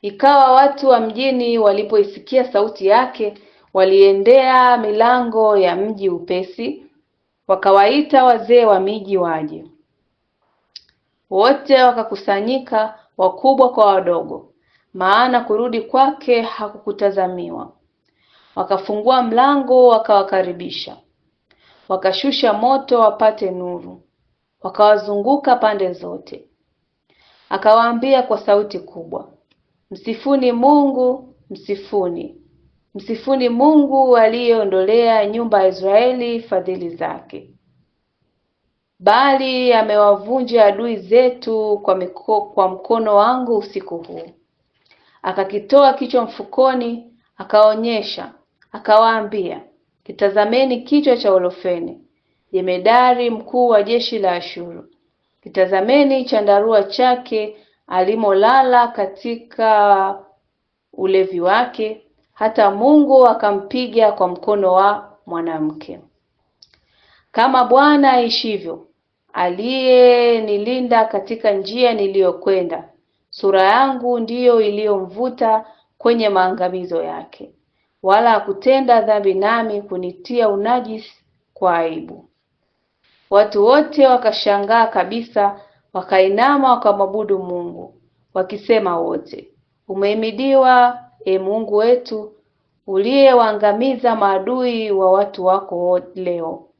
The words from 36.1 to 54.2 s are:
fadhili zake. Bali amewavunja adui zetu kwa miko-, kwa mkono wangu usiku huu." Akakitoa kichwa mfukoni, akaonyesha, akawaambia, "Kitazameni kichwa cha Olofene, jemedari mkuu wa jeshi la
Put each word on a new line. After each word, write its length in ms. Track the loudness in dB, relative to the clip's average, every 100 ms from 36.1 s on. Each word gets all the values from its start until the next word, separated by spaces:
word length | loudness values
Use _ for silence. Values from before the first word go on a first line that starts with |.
| -2 -4 -6
fadhili 480 | -4 -6 -4 -8 -10 -10
zake. 540 | -10 -10 -16 -20 -20 _ _ _ _ _ _ _ _ _ _ _ _ _ _ _
Bali 760 | 2 4 4 2 0 -2 2
amewavunja 920 | 2 2 2 4 2 0 -4 -2 4
adui 320 | 4 2 -6 -8
zetu 840 | 0 2 2 -2 -6 -4 -2 -4
kwa 120 | -2 -4
miko-, 440 | -4 -12 -4 -4
kwa 280 | -2 -2 -2
mkono 480 | -2 -4 -2 2 2
wangu 400 | 2 0 -2 -4
usiku 400 | -4 -12 -12 -16
huu." 320 | -14 -18 -18 _ _ _ _ _ _ _ _ _
Akakitoa 720 | -8 -6 -6 -6 2 4 4
kichwa 280 | 2 -2 -2
mfukoni, 880 | -4 -10 -12 0 0 0 -6 -10 -16 _ _ _
akaonyesha, 960 | -2 2 2 2 -4 -6 -8 -14 -16 _ _ _ _
akawaambia, 880 | -16 2 4 4 0 -4 -8 -8 -10 -16 _ _ _
"Kitazameni 760 | _ -4 -2 0 0 0 0 -4
kichwa 360 | -2 0 2 0
cha 160 | 2
Olofene, 680 | 0 0 -6 -6 -6 -8 -14 _ _ _ _ _
jemedari 760 | -6 -4 0 4 4 4 2 -2
mkuu 380 | -6 -6 -2 2
wa 140 | 2
jeshi 360 | 2 -2 -2
la 140 | -4